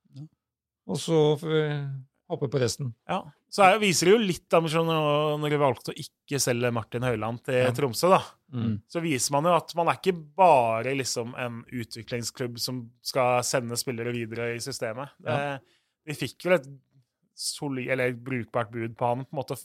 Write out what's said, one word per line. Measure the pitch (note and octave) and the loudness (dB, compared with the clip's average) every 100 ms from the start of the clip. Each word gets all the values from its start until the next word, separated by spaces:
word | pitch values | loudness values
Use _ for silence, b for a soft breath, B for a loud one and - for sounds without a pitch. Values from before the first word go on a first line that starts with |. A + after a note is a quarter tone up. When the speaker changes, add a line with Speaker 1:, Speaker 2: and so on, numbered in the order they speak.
| _ C3+ | _ -20
Speaker 1:
Ja. | D#3 _ _ _ _ _ - | -20 _ _ _ _ _ -8
Speaker 2:
Og | E3 | -6
så | - D#3+ D3+ D3+ | 2 4 4 2
får | D#3+ | 0
vi | D#3 D3+ D3 C#3 C3+ C3 _ - | 0 0 -4 -6 -10 -12 _ -10
håpe | E3+ C3 | -6 -2
på | C#3 | 0
resten. | A#2 - C3 - - | 0 -2 -8 -8 -6
Speaker 3:
Ja. | F#3+ D3+ _ _ | -6 -6 _ _
Så | - | 6
er, | F#3+ G#3+ | 6 8
viser | G#3 C#3 E3 | 4 4 6
det | A#3 | 6
jo | G3+ | 4
litt | - - | -2 2
ambisjon | F3 E3 E3 E3 | 2 4 0 2
når, | D#3+ D3+ D3 D3+ D3+ | 2 2 2 0 -2
når | D3+ | 0
de | D3 | 2
valgte | C#3+ A#2 - | 2 0 -6
å | - | -12
ikke | - _ - C#3 | -14 _ -6 -2
selge | C3+ A#2+ B2 | 0 0 0
Martin | A#2+ A2 A#2+ | -2 -4 -4
Høiland | B2+ A2 A2 A#2+ - | -2 -2 -4 -6 -2
til | B2+ B2+ | 2 2
Speaker 2:
Ja. | |
Speaker 3:
Tromsø, | B2 C#3 A2 F3 | 2 -2 2 4
da. | F#3 - - _ | 4 2 -12 _
Speaker 2:
Mm. | B2 A#2 G#2 - | -4 -2 -4 -6
Speaker 3:
Så | E3+ | -6
viser | E3 C3 - | -2 -2 0
man | C#3+ E3+ | 0 4
jo | |
at | E3 - E3 | 2 0 0
man | E3 | 0
er | C#3 | 2
ikke | F#3+ E3+ D3 - | 0 -2 -6 4
bare | F3+ C#3+ A#2 A2+ B2 C#3 | 8 8 6 0 -2 -2
liksom | A#2+ B2+ A#2 A#2 | -2 -4 -6 -6
en | B2 A#2 - | -8 -8 -10
utviklingsklubb | B2+ A2 A#2 G#2+ A#2+ A#2 - B2 A#2 | -10 -10 -12 -8 -6 -6 -6 -8 -6
som | - B2+ A#2 _ | -8 -8 -10 _
skal | - C#3 B2 B2 | -4 0 2 2
sende | A#2+ C#3 A#2 A#2 | 2 -2 -2 -6
spillere | - A#2 A#2+ | -6 -6 -4
videre | A#2+ A2+ A2+ A#2 A#2 | -6 -6 -6 -6 -6
i | |
systemet. | C3+ A#2+ A#2 A2 C#3 - | -8 -8 -8 -8 -12 -10
Det, | F3+ | -4
Speaker 2:
Ja. | D3 C#3+ C3+ - _ _ _ D#3 | -4 -4 -8 -14 _ _ _ -12
Speaker 3:
de | |
fikk | D3 C3+ - F3 | -8 -8 -6 2
vel | F3+ | 2
et | C3+ C3+ _ _ _ _ _ - | 2 -14 _ _ _ _ _ -10
soli-, | - - D3 C3 A#2+ | -8 -6 -6 -6 -2
eller | C3 B2+ | 0 0
et | A#2+ | -2
brukbart | B2 B2+ G#2+ B2 G#2+ | -6 -6 -2 -4 -4
bud | A#2+ A#2 A2+ | -4 -8 -2
på | A#2+ | 0
han, | B2 C3 | 0 -4
på | |
en | D3 | -8
måte, | - C3+ | -6 -8